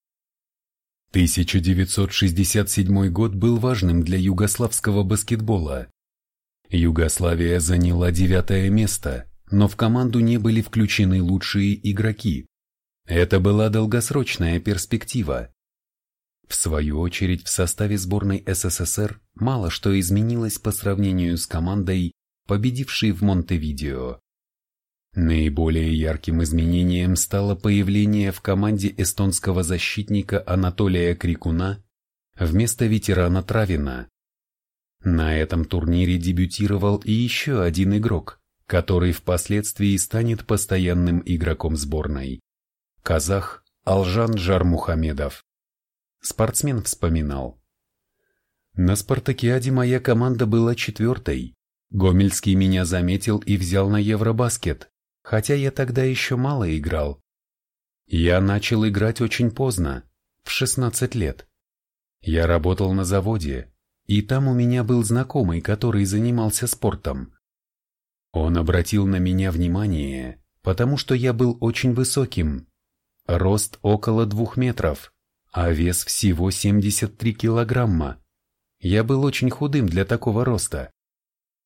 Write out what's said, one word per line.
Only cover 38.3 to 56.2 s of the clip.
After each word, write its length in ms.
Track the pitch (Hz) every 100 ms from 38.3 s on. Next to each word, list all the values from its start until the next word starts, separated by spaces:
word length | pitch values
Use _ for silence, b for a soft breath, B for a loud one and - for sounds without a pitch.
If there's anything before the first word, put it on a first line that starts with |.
| - _ _ -
который 460 | 90 - 90 90
впоследствии 840 | 80 - 90 - 104 104 - 101 98
станет 500 | - 113 117 110 -
постоянным 720 | 104 - 95 90 87 87 87
игроком 520 | - 85 80 78 80 78
сборной. 640 | 71 78 73 71 67 58 _ _ _ _ _ _
Казах 600 | - 82 73 98 - - _ _
Алжан 520 | - 95 92 101 117 107
Жармухамедов. 1080 | 87 92 87 85 - 80 80 71 71 - - _ _ _ _ _ _ _
Спортсмен 600 | - - 113 - 147 120
вспоминал: 760 | - - 87 82 73 69 62 - _ _ _ _ _ _ _ _ _ _ _
"На 200 | 92 90
спартакиаде 760 | 101 - 135 - 117 120 127 123
моя 300 | 131 123 127
команда 440 | 127 113 127 120
была 300 | 117 117 117
четвертой. 800 | 117 - - 113 117 - 65 62 - _ _ _
Гомельский 680 | 101 95 90 98 - 101 95
меня 280 | 95 92
заметил 540 | 87 90 87 95 - 104
и 180 | - 101
взял 320 | 87 98 98
на 80 | 104
Евробаскет, 960 | 104 107 113 113 120 - - 71 - _ _ _
хотя 320 | - 110 -
я 160 | 143 135
тогда 320 | - 127 120
еще 340 | 131 127